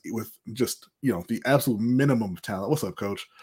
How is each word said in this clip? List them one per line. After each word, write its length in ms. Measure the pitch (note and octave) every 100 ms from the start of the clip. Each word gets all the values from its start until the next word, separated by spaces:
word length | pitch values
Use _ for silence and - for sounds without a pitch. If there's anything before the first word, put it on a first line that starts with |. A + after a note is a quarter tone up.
| -
with 260 | A2 G#2+ - -
just, 340 | A2+ A#2 - - _
you 100 | C3+
know, 120 | G2 -
the 140 | A2+ B2
absolute 360 | C#3 C3+ G#2
minimum 500 | A#2 B2+ C#3+ A#2+ G2+
of 80 | F2
talent. 280 | - F#2+ G#2
What's 140 | D3 G2
up, 100 | F2+
Coach? 320 | G2+ G2 - -